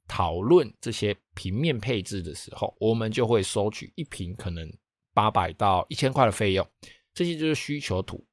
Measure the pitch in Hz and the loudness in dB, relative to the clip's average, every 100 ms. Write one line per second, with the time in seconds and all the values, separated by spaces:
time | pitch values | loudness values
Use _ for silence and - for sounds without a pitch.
0 | - - 87 87 110 175 113 - 120 107 | -8 -2 -2 0 6 6 4 -4 -8 -2
1 | 104 101 _ - 95 104 165 120 113 110 | -2 -2 _ -10 -4 -2 0 -2 -2 -4
2 | 87 101 85 - - - 101 - 110 113 | -4 -6 -8 -12 -14 -8 -6 0 2 2
3 | 110 110 113 113 95 110 104 - - - | 0 0 4 4 2 0 -2 -4 -10 -10
4 | 151 - 87 90 92 82 80 - _ _ | -10 -8 -10 -8 -8 -8 -10 -16 _ _
5 | _ 113 107 127 85 - 104 90 - - | _ 0 2 2 0 2 4 4 0 0
6 | 131 135 117 - 104 92 - _ - - | 0 4 4 4 2 2 -2 _ -20 -20
7 | _ - 175 160 156 151 - 147 - 185 | _ -4 -2 0 0 0 -2 -6 -2 -2
8 | - - - | -4 -10 -16